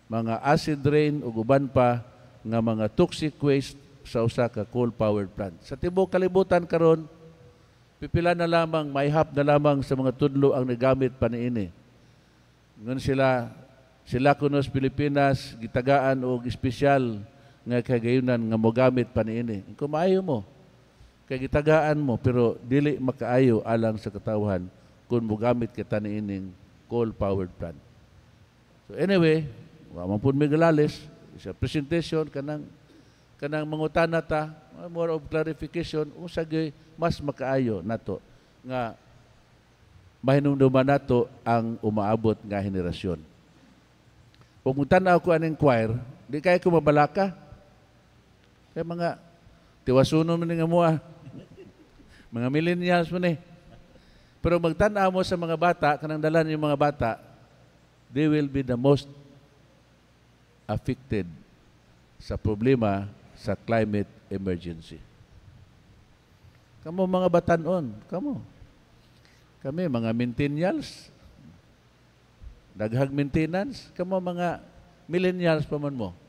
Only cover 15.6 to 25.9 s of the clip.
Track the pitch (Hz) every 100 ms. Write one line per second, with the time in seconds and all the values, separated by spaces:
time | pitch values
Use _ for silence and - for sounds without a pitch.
15.6 | 113 131 127 139 131 135 127 123 120 110
16.6 | 135 120 139 139 123 107 104 - - _
17.6 | - 123 120 120 113 131 127 120 110 113
18.6 | 110 117 127 127 120 117 110 113 120 101
19.6 | 98 98 147 151 185 190 185 123 98 -
20.6 | - _ _ _ - _ _ 131 131 151
21.6 | 147 160 151 151 143 110 127 123 117 -
22.6 | 120 139 147 143 127 123 117 123 131 110
23.6 | 104 113 113 110 113 104 113 107 104 92
24.6 | 90 - - _ _ 120 113 107 120 120
25.6 | 113 - 98